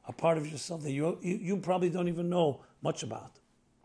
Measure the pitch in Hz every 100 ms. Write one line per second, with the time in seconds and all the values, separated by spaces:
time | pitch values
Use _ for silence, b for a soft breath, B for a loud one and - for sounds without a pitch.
0 | - - 165 160 151 143 - 165 147 139
1 | 160 208 175 208 175 196 165 185 180 180
2 | 175 170 175 180 156 127 B B 139 -
3 | 120 113 - - _ _ _ _